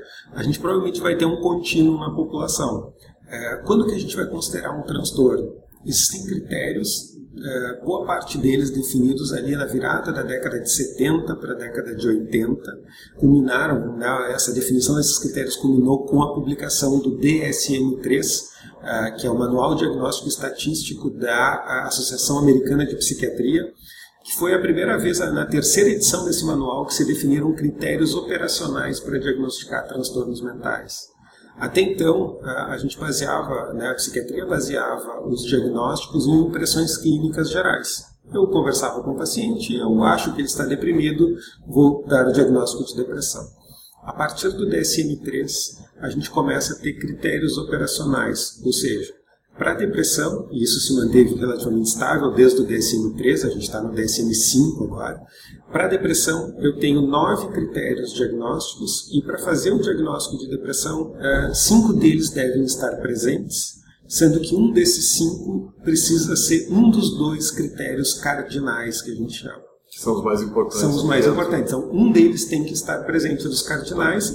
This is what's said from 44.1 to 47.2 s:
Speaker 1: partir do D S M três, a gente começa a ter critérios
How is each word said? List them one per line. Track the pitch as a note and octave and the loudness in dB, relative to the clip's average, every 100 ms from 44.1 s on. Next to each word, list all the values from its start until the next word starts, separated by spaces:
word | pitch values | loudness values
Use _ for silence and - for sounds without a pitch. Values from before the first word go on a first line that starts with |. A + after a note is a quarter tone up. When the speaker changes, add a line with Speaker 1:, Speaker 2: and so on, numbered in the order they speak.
Speaker 1:
partir | - D3+ - F#3+ | -4 -4 -2 -4
do | - F#3 | -2 0
D | E3 | 0
S | D#3 E3 | 0 0
M | D3 D3 | -2 -4
três, | C#3 C3+ C#3 - - - - - | -4 -4 -4 -6 -8 -12 -20 -12
a | C3+ | -8
gente | D3 - | -6 -4
começa | D#3 C#3 C#3 - | -2 0 0 -2
a | D3+ | -4
ter | D3 | -6
critérios | - D3 - | -6 -8 -4